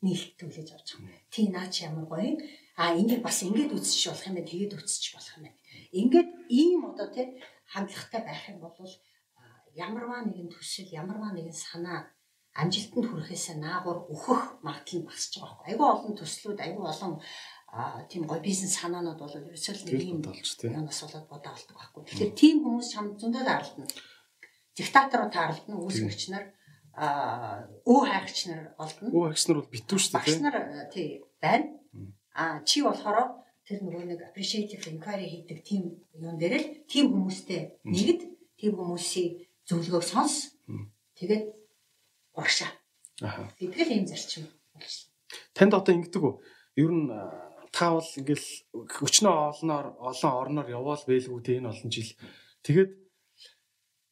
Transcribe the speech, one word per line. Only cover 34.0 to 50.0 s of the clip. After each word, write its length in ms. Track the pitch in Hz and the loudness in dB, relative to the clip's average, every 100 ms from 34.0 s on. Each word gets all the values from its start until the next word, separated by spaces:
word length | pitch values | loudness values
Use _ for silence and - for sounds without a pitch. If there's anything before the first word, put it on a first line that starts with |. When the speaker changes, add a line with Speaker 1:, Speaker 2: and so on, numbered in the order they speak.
Speaker 1:
нэг 160 | 175 175 | -6 -8
appreciative 640 | - - 196 214 208 - 165 | -10 -6 -4 -2 -4 -6 -10
inquiry 360 | 160 - 196 | -10 -6 -6
хийдэг 400 | 170 175 - 156 | -6 -10 -12 -12
тийм 400 | - 202 170 - _ | -4 -2 -2 -8 _
юун 240 | 156 165 160 | -12 -8 -2
дээр 180 | 170 285 | 0 0
л 120 | 311 - | -2 -10
тийм 280 | - 269 269 | -2 4 6
хүмүүстэй 680 | 196 185 - - 170 156 - | 6 2 -2 -6 -6 -6 -10
Speaker 2:
Мм. 80 | - | 0
Speaker 1:
нэгд, 280 | 180 226 339 - - _ - | 2 4 4 2 -18 _ -2
тийм 160 | 208 185 | 0 0
хүмүүсийн 560 | 175 175 - 190 170 - - _ | -2 -4 -2 0 -2 -2 -16 _
зөвлөгөөг 380 | - 170 160 175 | -2 -2 2 0
сонс. 520 | - 220 294 - - _ - | 2 2 2 0 -6 _ -10
Speaker 2:
Мм. 260 | 107 104 _ _ - | -10 -10 _ _ -6
Speaker 1:
Тэгээд 280 | 180 214 214 - _ _ _ _ _ _ _ - | 2 2 2 -10 _ _ _ _ _ _ _ -2
урагшаа. 320 | 151 - - - _ _ - - | 2 2 0 -10 _ _ -20 -8
Speaker 2:
Аха. 320 | 110 101 104 - | -6 -6 -10 -8
Speaker 1:
Гэдэг 200 | 180 - | -6 0
л 120 | 320 | 2
ийм 140 | 208 170 | 2 0
зарчим 420 | - - 160 156 _ _ | -4 -8 -10 -12 _ _
болж 160 | - - - | -20 -14 -14
байна. 400 | - _ - - - | -16 _ -20 -20 -2
Speaker 2:
Танд 200 | - 196 | 8 8
одоо 180 | 196 196 | 8 6
ингэдэг 280 | 175 165 185 | 4 4 0
үү? 120 | 143 - - - _ - | 0 0 -14 -20 _ 2
Ер 140 | 160 | 4
нь, 220 | 170 143 | 4 0
а, 160 | 107 92 78 - - - | -4 -10 -12 -16 -18 -6
та 220 | - 170 | 2 4
бол 160 | 165 160 - | 4 0 -6
ингээл 320 | 135 143 - - _ | -2 -2 -2 -14 _
өчнөө 640 | 113 110 - 135 - 208 160 147 | -14 -10 -4 4 6 8 6 2
олноор, 340 | 147 160 147 135 - | 0 0 0 -4 -8